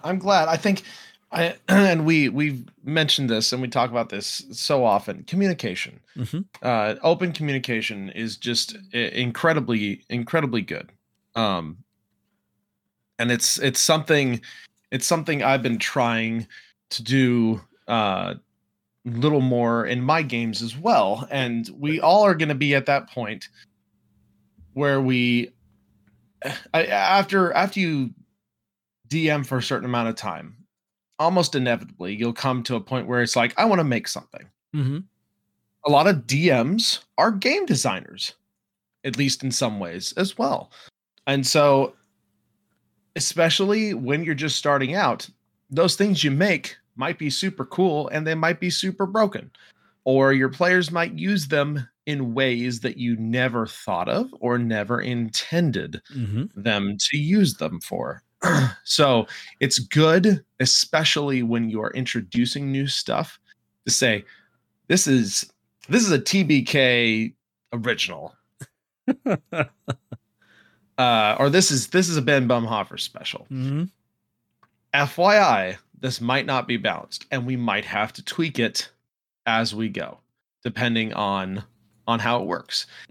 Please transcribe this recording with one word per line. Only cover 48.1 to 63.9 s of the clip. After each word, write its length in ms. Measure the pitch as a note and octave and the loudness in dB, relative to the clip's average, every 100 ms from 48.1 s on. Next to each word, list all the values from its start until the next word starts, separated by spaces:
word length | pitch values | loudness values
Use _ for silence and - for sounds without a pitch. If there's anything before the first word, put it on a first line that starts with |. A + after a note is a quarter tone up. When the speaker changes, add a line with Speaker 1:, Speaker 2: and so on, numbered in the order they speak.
| D#3 D#3 | -4 -2
Speaker 1:
they 80 | D#3+ | 0
might 240 | E3 E3 | 0 0
be 100 | F3+ | -2
super 360 | - F#3+ F#3 F#3+ | -2 -4 -4 -2
broken, 440 | G#3+ G#3 - - _ _ _ _ _ | 0 0 0 -12 _ _ _ _ _
or 300 | C3 C3+ C3+ | 2 4 6
your 160 | C3+ C3 | 4 2
players 420 | C3+ F3+ F#3 D#3+ | 0 2 2 2
might 220 | E3+ E3+ | -2 -4
use 340 | D#3 F3+ G3+ C#3 | -4 -2 -2 0
them 400 | D3 C#3+ D3 B2 _ - | 0 0 -2 -8 _ -8
in 280 | C#3+ B2 | -4 -4
ways 460 | A#2 C3+ A#2+ B2 A#2 | 0 0 0 -2 -4
that 160 | B2 A2+ | -6 -4
you 180 | A#2+ A2+ | -2 -2
never 480 | A2+ B2 B2+ A#2 A2 | -2 0 0 0 -4
thought 400 | - - F2 F2+ | -8 -6 -4 0
of 240 | E3+ C4 - | -2 -4 -6
or 180 | A#2+ A#2+ | -2 -2
never 440 | A#2+ A2 G#2 A#2+ | 0 -2 -2 -4
intended 1000 | B2+ A#2+ A2+ - - E3+ E3 G#2 D3 - - C#3+ | -2 -4 -4 -6 -2 0 0 0 -6 -10 -12 -8
Speaker 2:
Mm-hmm. 460 | G#2+ G#2+ F3+ G2+ | -4 -4 -6 -6
Speaker 1:
them 360 | A2 G#2 G2+ G2+ | -2 -2 -2 -2
to 180 | - D3 | -4 -2
use 380 | D3 G#3 F3 - | 0 4 4 2
them 240 | D#2 E2+ | -6 -8
for. 420 | - - - - _ _ | -8 -8 -8 -10 _ _
<clears throat> 100 | F3 D3+ C3 - - | 2 2 2 -2 -4
So 420 | - C#3+ A#2+ A2 - - - | 2 4 4 0 -8 -18 -4
it's 200 | C#3 - | 0 0
good, 640 | B2 D3+ D#3+ F3 G#3 F#3 - - | 0 4 6 6 6 2 -2 -2
especially 840 | B2+ - - D#3 D#3 D3+ C#3+ C3 | 0 2 2 0 2 0 0 0
when 260 | A#2 A#2 A2+ | 0 0 -2
you 120 | G#2+ | -4
are 100 | A2 | -4
introducing 800 | C3 B2+ A#2 F#2 A#2 A#2+ C#3 C#3 | -4 -4 -6 -4 0 0 -2 -4
new 160 | C3+ C#3 | -2 -2
stuff, 500 | - - A#1 D#3+ - _ _ _ _ | -4 -2 -4 -4 -10 _ _ _ _
to 60 | - | -2